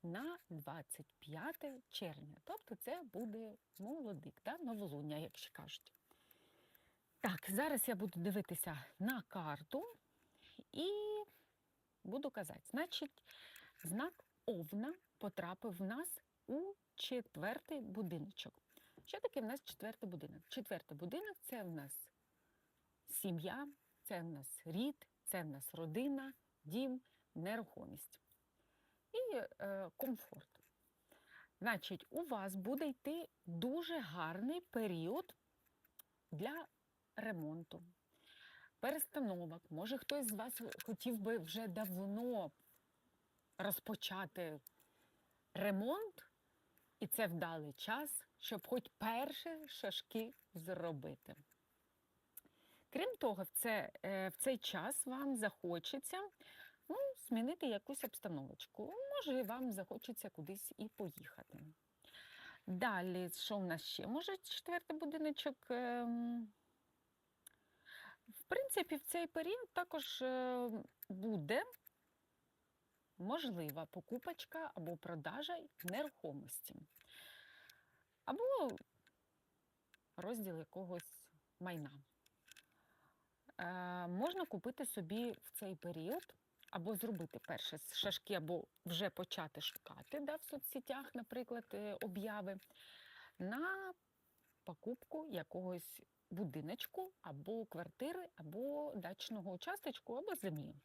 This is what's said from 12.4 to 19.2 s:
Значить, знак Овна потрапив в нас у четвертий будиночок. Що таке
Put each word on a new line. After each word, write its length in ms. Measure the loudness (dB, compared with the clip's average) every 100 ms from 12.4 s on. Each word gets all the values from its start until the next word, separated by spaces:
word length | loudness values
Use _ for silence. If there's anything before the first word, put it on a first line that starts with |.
| -4 -6 -2
Значить, 580 | 0 2 0 -4 -8 -20 -16 -16 -16 -18 -10
знак 420 | -2 0 0 -2 -20 _ 0
Овна 500 | 0 0 0 -2 -4 _ _
потрапив 600 | -4 -2 -4 -2 -4 0
в 40 |
нас 420 | 0 0 -2 -4 _ _ -2
у 260 | 0 0 -6 _ -6
четвертий 880 | 0 0 -2 -2 0 0 -2 -4
будиночок. 720 | -2 -2 0 0 -2 -6 -10 -10 _ -20 -20 -20 -8
Що 140 |
таке 220 | -2